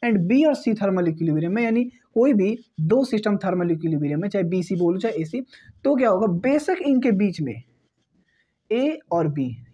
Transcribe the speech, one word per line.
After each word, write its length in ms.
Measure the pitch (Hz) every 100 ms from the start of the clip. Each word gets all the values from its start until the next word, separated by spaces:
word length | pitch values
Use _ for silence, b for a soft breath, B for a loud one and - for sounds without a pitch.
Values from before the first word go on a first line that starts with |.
and 160 | 240 202 170
B 140 | 262 311
और 80 |
C 280 | 269 240 214
थर्मल 260 | 196 185 170
इक्विलिब्रियम 440 | 160 165 156 170
में, 100 | 214
यानी 280 | 233 226 247 B B
कोई 180 | 226 269
भी 260 | 214 190 233 - -
दो 240 | 156 247
सिस्टम 320 | 262 214 214 196
थर्मल 340 | 190 180 175
इक्विलिब्रियम 500 | 160 160 151 143 151
में, 80 | 202
चाहे 160 | 202
बी 180 | 170 185
सी 140 | 165 180
बोलो 220 | 170 185
चाहे 160 | 226
ए 100 | 156
सी, 160 | 160 247 254 B B -
तो 120 | 269 269
क्या 120 | 240
होगा, 180 | 185 214
बेशक 500 | 170 254 294 294 370
इनके 280 | 285 262 285
बीच 300 | 190 202 165
में 220 | 139 107 - _ _ _ _ _ _ _ _ _ _
A 200 | 226 285 311 -
और 160 | 170 156
B 200 | 143 127 117 -